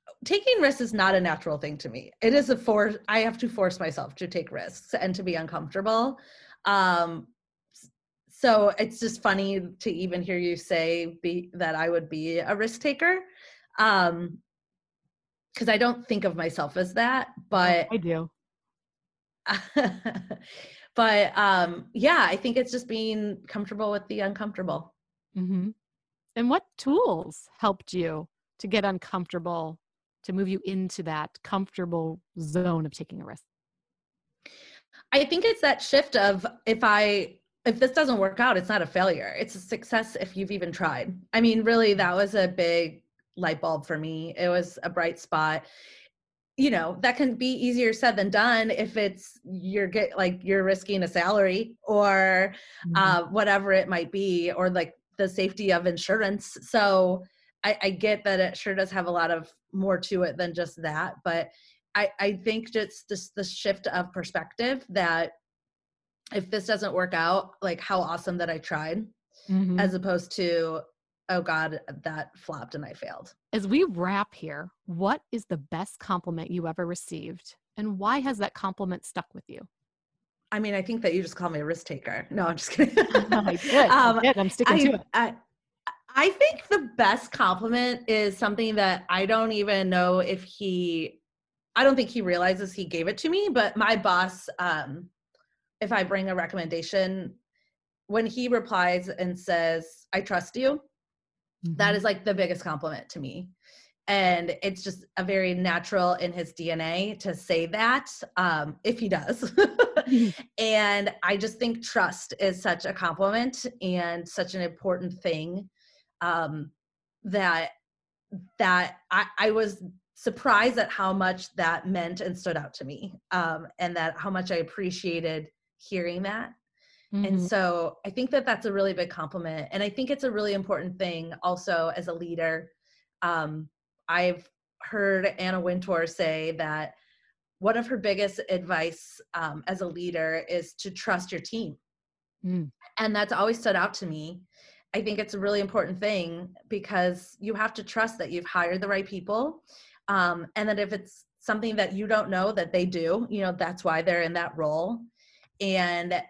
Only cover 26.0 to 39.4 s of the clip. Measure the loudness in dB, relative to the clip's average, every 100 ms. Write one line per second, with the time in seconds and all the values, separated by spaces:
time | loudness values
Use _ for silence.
26 | _ _ _ -2 2 2 0 -6 2 4
27 | 4 0 -4 -14 -20 _ 0 0 -4 -4
28 | -2 -4 -10 _ _ _ -2 0 0 -2
29 | -4 -6 -6 -6 -4 -4 -6 -10 _ _
30 | _ _ -6 -2 0 -2 -4 -4 -4 -6
31 | -4 -4 -6 -10 -4 -4 -2 -6 -4 -2
32 | -4 -6 _ -12 -4 -2 0 0 -4 -8
33 | -14 -14 -14 -18 _ _ _ _ _ _
34 | _ _ _ _ -20 -20 -20 -20 _ -20
35 | _ 2 4 2 2 2 2 2 4 2
36 | 4 4 4 4 -4 -4 -2 2 6 6
37 | 6 2 -2 -8 _ _ -2 4 4 4
38 | 4 4 2 2 2 2 2 0 0 2
39 | 2 2 -4 -6